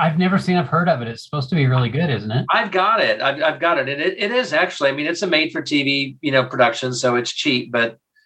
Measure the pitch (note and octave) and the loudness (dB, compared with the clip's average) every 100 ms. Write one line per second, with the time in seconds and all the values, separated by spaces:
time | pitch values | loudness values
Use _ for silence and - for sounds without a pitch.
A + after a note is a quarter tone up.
0 | E3 D#3 F#3 F#3+ - F3+ C#3 D#3 F3 C#3+ | 0 2 2 2 2 0 2 0 2 0
1 | A#2 A2+ - D3 C3 E3+ C3 B2+ A#2 C3+ | -2 -10 -8 -6 -2 2 2 2 2 0
2 | E3+ A2 G#2+ A2+ - G3+ G#3+ F#3 G3 A3 | 0 -2 -2 -2 0 0 0 0 2 2
3 | B2 G#2+ C3+ C#3 D#3 C#3 E3+ D3+ C3 C#3 | 2 0 -2 0 0 0 0 0 0 -2
4 | E3+ F#3 G#3 B3 G#3 D3+ F3+ - C#3 C#3 | -4 -2 -2 -2 0 0 0 0 0 0
5 | D3+ E3+ G3 D#3 D#3 D#3+ - D3 C3+ C#3 | -4 -4 0 0 0 -4 -2 0 0 0
6 | C3+ - D3 C3+ B2 C3 A#2+ - B2+ B2 | -2 -6 0 0 2 2 2 2 -4 0
7 | B2+ A#2+ - - D3+ B2 A#2+ A#2+ A#2 - | 0 0 -2 -4 0 0 0 -2 -2 -4
8 | _ _ | _ _